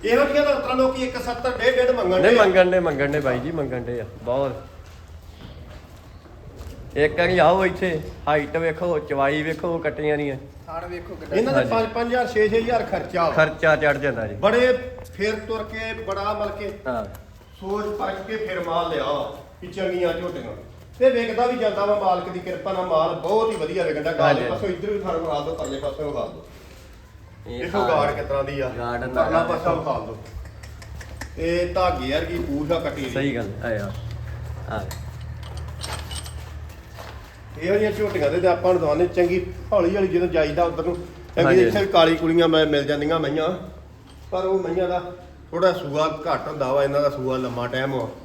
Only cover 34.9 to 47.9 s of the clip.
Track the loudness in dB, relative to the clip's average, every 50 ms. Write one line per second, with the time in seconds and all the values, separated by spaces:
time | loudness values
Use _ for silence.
34.9 | -8 -8 -10 -10 -10 -12 -12 -12 -12 -12 -12 -10 -10 -10 -10 -10 -10 -10 -8 -8
35.9 | -8 -8 -8 -10 -10 -10 -10 -10 -12 -12 -12 -12 -12 -14 -14 -14 -16 -16 -18 -16
36.9 | -16 -14 -14 -14 -14 -16 -16 -18 -20 -20 -18 -16 -12 -6 -2 0 2 2 2 0
37.9 | 0 0 -2 0 0 2 2 2 2 4 4 4 2 4 4 4 4 4 4 2
38.9 | 4 2 2 2 4 2 2 4 2 0 -2 -4 -10 -12 -4 0 2 2 4 4
39.9 | 2 2 2 2 2 2 2 2 2 2 2 2 2 2 2 2 0 -2 -2 -4
40.9 | -4 -4 -8 -12 -14 -16 -18 -4 2 4 6 8 8 8 8 6 4 2 2 6
41.9 | 6 6 8 8 6 2 2 2 4 6 6 6 6 4 4 4 4 2 2 0
42.9 | 0 0 0 0 0 0 0 0 0 0 0 0 -2 -4 -8 -14 -14 -18 -18 -20
43.9 | -20 -20 -20 -20 -20 -20 -10 -6 -4 -2 0 2 0 0 0 0 0 0 0 0
44.9 | 0 -2 -4 -6 -14 -14 -18 -20 -20 -20 -16 -8 -2 4 4 4 4 2 -4 -4
45.9 | 0 0 0 0 -2 -4 -2 -2 -2 -2 -2 -6 -4 -2 0 2 2 2 2 4
46.9 | 2 2 2 2 0 0 -2 -2 -2 -2 -2 -4 -4 -4 -4 -2 -2 -2 -2 0